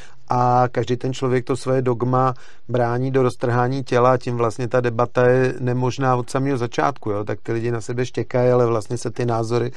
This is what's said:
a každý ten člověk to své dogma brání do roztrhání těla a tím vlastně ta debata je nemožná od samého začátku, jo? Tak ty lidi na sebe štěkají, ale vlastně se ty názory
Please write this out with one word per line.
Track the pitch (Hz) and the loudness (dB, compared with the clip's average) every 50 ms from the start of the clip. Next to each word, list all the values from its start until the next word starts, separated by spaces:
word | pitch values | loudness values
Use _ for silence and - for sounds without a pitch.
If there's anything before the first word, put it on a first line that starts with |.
| - - - - - - | -12 -12 -12 -12 -4 -2
a | 123 123 123 123 123 123 127 123 | 0 2 4 4 4 4 4 2
každý | - 127 113 113 123 113 | 2 -2 -2 -2 -2 -2
ten | - 131 127 | -2 -4 -4
člověk | - 139 127 123 127 113 | -2 -2 0 0 0 0
to | - 135 127 | -2 -4 -4
své | - 131 131 135 | -2 0 0 0
dogma | 127 127 123 110 123 123 127 127 131 131 120 - - - - - - - | 2 0 0 0 0 0 2 2 2 2 0 -2 -8 -12 -12 -12 -8 -4
brání | 123 127 120 117 117 123 127 135 | 0 0 0 0 0 -2 -2 0
do | 131 135 127 | 2 2 2
roztrhání | 123 - - - 123 120 123 123 123 135 139 123 | 2 0 0 -2 0 2 2 2 0 0 -4 -2
těla | - 131 120 120 127 | 0 2 4 6 6
a | 131 127 | 4 4
tím | 131 131 120 117 | 0 -2 -2 0
vlastně | 120 113 104 - 127 113 | 0 -2 -2 -4 -4 0
ta | - 127 | 0 0
debata | 123 123 113 117 120 113 - 127 123 123 | 0 0 0 0 0 0 2 4 4 6
je | 127 131 131 127 - - | 6 4 4 2 0 -2
nemožná | 123 123 123 127 127 127 120 - 139 131 127 | -2 -2 0 0 -2 -2 -2 0 0 2 2
od | 123 117 - | 0 0 -2
samého | - 135 131 139 143 120 | -2 -2 0 0 0 -2
začátku, | 120 113 - - 151 147 139 - - 110 | -2 -4 -2 0 0 0 0 -2 -6 -4
jo? | 101 104 107 | -4 -4 -4
Tak | 101 107 - - | -6 -6 -8 -4
ty | - 117 | -4 -4
lidi | 117 113 120 | -2 -2 -2
na | 117 113 | -4 -4
sebe | 107 - 120 123 123 | -6 -6 -4 -4 -4
štěkají, | 120 - 127 110 - - 123 123 127 | -4 -4 -6 -6 -2 0 2 4 4
ale | 123 123 123 | 4 4 4
vlastně | 117 117 110 104 - 123 117 | 4 2 0 -2 -4 -6 -6
se | - 127 | -6 -6
ty | 120 - 123 | -4 -2 -2
názory | 120 113 113 113 110 120 120 117 120 - | 0 0 0 0 0 0 0 -2 -2 -6